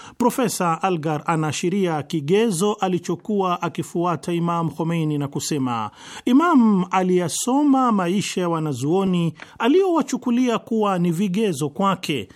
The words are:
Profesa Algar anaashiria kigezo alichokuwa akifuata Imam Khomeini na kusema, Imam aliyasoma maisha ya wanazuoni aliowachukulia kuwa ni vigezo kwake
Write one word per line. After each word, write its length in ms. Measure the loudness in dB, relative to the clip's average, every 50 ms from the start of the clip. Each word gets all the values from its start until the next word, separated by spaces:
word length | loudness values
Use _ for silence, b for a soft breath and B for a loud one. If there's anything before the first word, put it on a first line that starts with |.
| B B B B
Profesa 640 | 0 0 0 0 -2 -2 -2 0 0 0 0 0 0
Algar 400 | -2 -2 -2 -2 -2 -4 -2 -2
anaashiria 760 | -2 -2 0 0 -2 -4 -2 -2 -2 0 0 0 0 -2 -2 -4
kigezo 720 | -4 -4 -4 0 2 2 2 2 2 0 0 0 0 0
alichokuwa 880 | 0 -2 -2 -2 -2 -2 -4 -6 -6 -4 -4 -2 0 0 0 -2 -2 -4
akifuata 680 | -6 -6 -6 -8 -6 -4 -2 -2 -2 -2 -2 -4 -4 -2
Imam 380 | -2 0 0 0 0 -2 -2
Khomeini 480 | -4 -4 -4 -2 -2 -2 0 -2 -2 -2
na 100 | -4 -4
kusema, 640 | -6 -6 -4 -4 -2 -2 -2 -2 -2 -4 -4 -6 B B B B B B B
Imam 600 | 2 4 4 4 6 6 6 6 6 4 2 2 0
aliyasoma 1000 | 0 0 2 2 2 2 0 0 -4 -4 -2 0 0 2 4 4 4 4 4 2 2
maisha 480 | 0 0 0 0 -2 -2 -2 -2 -2
ya 80 | -2 0
wanazuoni 840 | 0 -2 -2 -2 -4 -4 -2 0 0 2 2 2 2 2 0 0 -2 B B B B B
aliowachukulia 1000 | 2 4 4 4 4 4 2 0 0 -2 -4 -4 -2 0 0 2 2 2 0 -2
kuwa 400 | -2 -2 -2 0 0 2 2 2
ni 120 | 0 0 0
vigezo 560 | 0 0 -2 0 0 0 0 0 -2 -4 -4
kwake 600 | -2 0 0 0 0 0 -2 -4 -4 -4 -6 -8 B